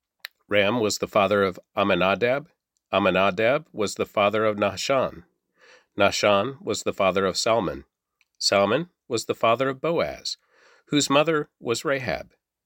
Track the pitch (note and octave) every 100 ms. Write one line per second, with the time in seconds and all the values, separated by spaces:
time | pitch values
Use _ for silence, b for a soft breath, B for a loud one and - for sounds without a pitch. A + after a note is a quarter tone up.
0 | _ _ - _ - G2+ G2+ A#2+ G#2+ -
1 | G2 A2 G2 G2+ G2 F2 - - G2+ F2+
2 | F#2 F#2+ A#2+ C#3 - _ _ _ _ G2
3 | G2 F#2 G2 F#2 A2+ C#3+ D#3 - G2 -
4 | G2+ - G2+ G#2+ A2 G#2 G2+ F#2+ - C3+
5 | F#2+ - - _ _ b b b b -
6 | G2 - G#2+ G2+ A#2 C3 - G2+ - -
7 | F#2+ F#2 F#2+ F2 A2+ A2+ F2 C#2 - _
8 | _ _ _ - - G2+ G2+ B2 F3 _
9 | - A#2 - A2 A#2 A#2+ C3 C3+ D#3 E3
10 | D2+ C2 - - b b b b b D3
11 | C3+ C#3 D#3 D#3 D3 _ C#3 A#2 D#3+ C#3
12 | B2 C#2 - _ _ _